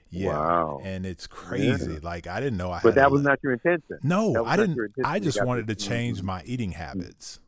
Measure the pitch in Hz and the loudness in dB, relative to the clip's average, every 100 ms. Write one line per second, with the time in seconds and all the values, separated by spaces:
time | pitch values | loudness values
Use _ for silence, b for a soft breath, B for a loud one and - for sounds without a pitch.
0 | b - 95 76 80 87 78 71 95 95 | b -4 0 0 2 2 2 -2 -6 -6
1 | 92 87 - - - - - 92 71 78 | -6 -8 -12 -14 -6 0 2 2 0 -6
2 | 82 - 85 98 139 98 90 85 113 120 | -6 -8 -6 -4 -2 -2 -2 2 4 8
3 | 139 143 143 139 139 120 170 175 - - | 6 6 4 2 0 0 0 0 -4 -4
4 | 139 185 220 117 113 175 214 139 104 127 | 0 2 2 2 2 2 2 0 -4 -4
5 | 127 190 180 104 117 123 110 104 - 117 | -2 -2 -2 0 0 0 -2 -4 -2 -2
6 | 120 101 95 92 101 123 101 82 73 92 | -2 -4 -4 -6 -6 -4 -4 -4 -8 -8
7 | - - - - | -10 -12 -16 -18